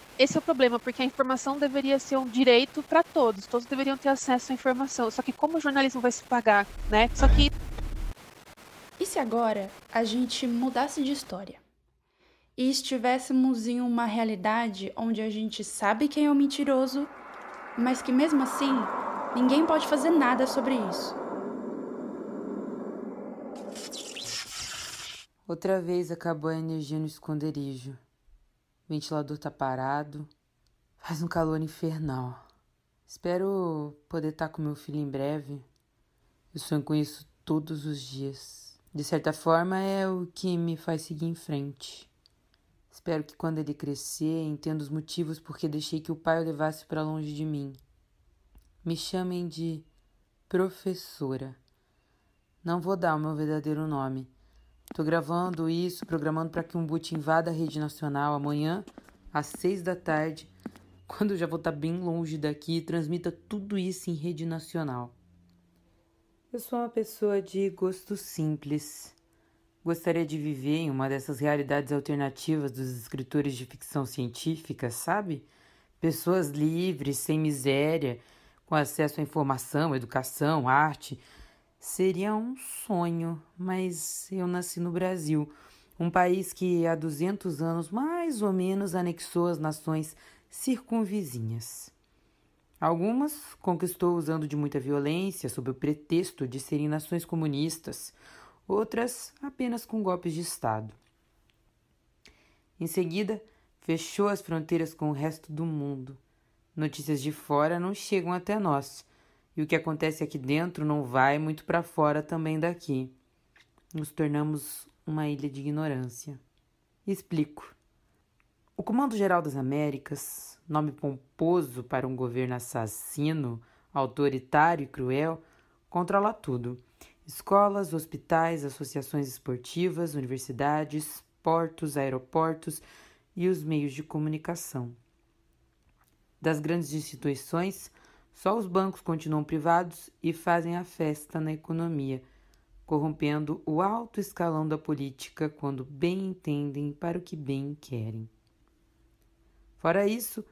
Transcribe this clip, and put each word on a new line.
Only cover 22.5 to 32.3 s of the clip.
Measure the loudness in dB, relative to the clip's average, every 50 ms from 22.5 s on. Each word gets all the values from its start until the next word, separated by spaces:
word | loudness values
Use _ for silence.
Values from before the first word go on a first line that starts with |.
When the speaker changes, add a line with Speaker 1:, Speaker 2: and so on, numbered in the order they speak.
| -6 -6 -6 -6 -6 -6 -6 -8 -8 -8 -8 -8 -8 -10 -10 -10 -10 -10 -10 -10 -10 -10 -10 -10 -10 -10 -10 -10 -10 -12 -12 -12 -12 -10 -8 -8 -6 -8 -8 -8 -10 -10 -10 -8 -8 -10 -10 -10 -10 -12 -12 -12 -14 -14 -16 -20 _ _ _
Speaker 3:
Outra | -8 -6 -2 2 2 2 2
vez | 2 2 0 0 0 -2
acabou | -4 -4 -2 -2 -2 0 0 -2
a | -2
energia | -2 -2 -4 -4 -4 -4 -4 -4 -2
no | -2
esconderijo. | -4 -6 -8 -6 -4 -4 -2 -2 -2 -4 -4 -6 -6 -8 -8 -10 -12
O | -14 -14 _ _ _ _ _ _ -20 _ _ _ _ _ _ _ _ _ _ -6 -4
ventilador | -4 -2 -2 -2 -2 -2 -2 -6
tá | -6 -6 -8
parado. | -4 -2 -2 0 0 0 0 0 0 -2 -2 -4 -8 -12 -12 -14 _ _ _ _ _ _ _ _ _ _ _ _ _
Faz | _ -8 -6 -4 -2 -2
um |
calor | 0 2 2 2 4 2 0
infernal. | -2 -4 -6 -4 -4 -4 -2 -2 -2 -2 -2 -2 -2 -4